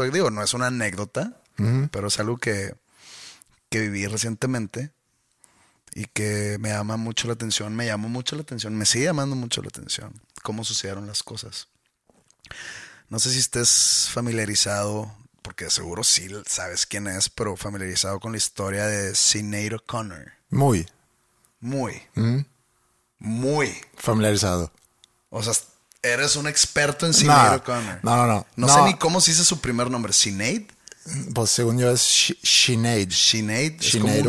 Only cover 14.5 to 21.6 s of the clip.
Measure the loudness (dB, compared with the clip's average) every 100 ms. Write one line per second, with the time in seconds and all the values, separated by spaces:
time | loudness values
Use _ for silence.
14.5 | 0 0 0 -2 -4 -8 -14 -20 _ -18
15.5 | -12 -4 -4 -4 -2 0 0 -2 -12 -8
16.5 | -6 -6 -6 -6 -6 -6 -4 -4 -4 -6
17.5 | -6 -8 -8 -6 -4 -4 -4 -8 -6 -6
18.5 | -4 -4 -2 -2 -2 -2 0 2 0 -2
19.5 | -4 -4 -6 -8 -8 -8 -12 -20 -20 _
20.5 | 2 4 4 0 _ _ _ _ _ _
21.5 | _